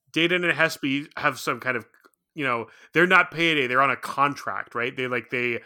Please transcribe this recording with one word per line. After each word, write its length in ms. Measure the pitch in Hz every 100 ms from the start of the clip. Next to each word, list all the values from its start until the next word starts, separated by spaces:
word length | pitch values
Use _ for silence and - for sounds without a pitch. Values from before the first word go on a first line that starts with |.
| _
Dedan 360 | 160 170 180 175
and 80 | 147
Hespe 500 | 160 - 143 139 156 -
have 220 | 147 127
some 200 | - 123
kind 180 | 127 123
of, 80 | 107 _ _ _ _
you 100 | 165 139
know, 220 | 120 110 - -
they're 120 | 151 180
not 240 | 185 180
payday, 360 | 151 170 151 123
they're 140 | 127
on 100 | 139
a 60 | 120
contract, 760 | - - 143 139 - 98 -
right? 220 | 120 123 131
They, 120 | 127
like, 220 | 123 113
they, 300 | 127 123 117